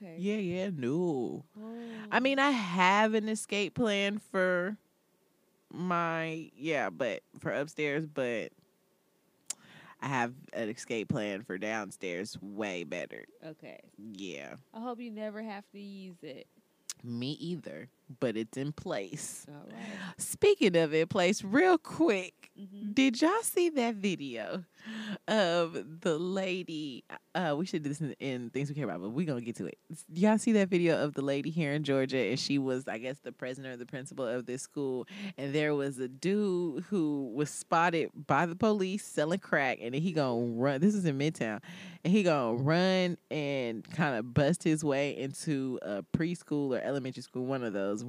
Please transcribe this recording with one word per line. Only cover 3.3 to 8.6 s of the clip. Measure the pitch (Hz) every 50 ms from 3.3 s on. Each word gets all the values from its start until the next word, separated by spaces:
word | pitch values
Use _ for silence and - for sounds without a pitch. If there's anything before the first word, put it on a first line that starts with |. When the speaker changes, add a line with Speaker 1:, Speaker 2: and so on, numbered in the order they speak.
| 220 214 - - 202 202 202 165 -
Speaker 2:
plan | - 247 214 202 196 202 202 208 208 - -
for | - 190 185 185 180 175 175 196 214 - _ _ _ _ _ _ _ _ _ _ _ _ _ _ _ _ _ _ -
my, | 151 175 180 175 170 170 165 165 165 160 160 160 165 156 - _
yeah, | 104 139 160 156 135 113 98
but | 85 82 135 113 92 - _ _ - -
for | - 151 101
upstairs, | 123 147 156 - - 151 147 143 151 160
but | 151 147 143 127 120 120 107 85 - _ _